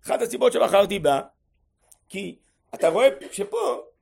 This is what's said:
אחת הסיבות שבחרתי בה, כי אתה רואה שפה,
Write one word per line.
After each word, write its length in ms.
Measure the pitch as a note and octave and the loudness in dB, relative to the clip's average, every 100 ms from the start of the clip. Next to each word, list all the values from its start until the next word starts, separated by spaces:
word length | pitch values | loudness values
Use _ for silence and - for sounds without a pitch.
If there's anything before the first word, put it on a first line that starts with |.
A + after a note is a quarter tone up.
| - | -4
אחת 160 | - | -4
הסיבות 320 | A#3 - B3+ | -4 0 0
שבחרתי 460 | - - G3 G3+ G3+ | 2 4 4 2 0
בה, 220 | D3 C#3 - _ _ _ _ _ _ _ _ | 0 0 -4 _ _ _ _ _ _ _ _
כי 260 | F#3+ F#3 - _ _ _ | -10 -10 -14 _ _ _
אתה 160 | - E3 | 0 0
רואה 180 | F3+ C4+ - - | 4 2 2 -14
שפה, 460 | - G3+ A#4 G4 B3 - _ | -10 -6 -4 -4 -4 -10 _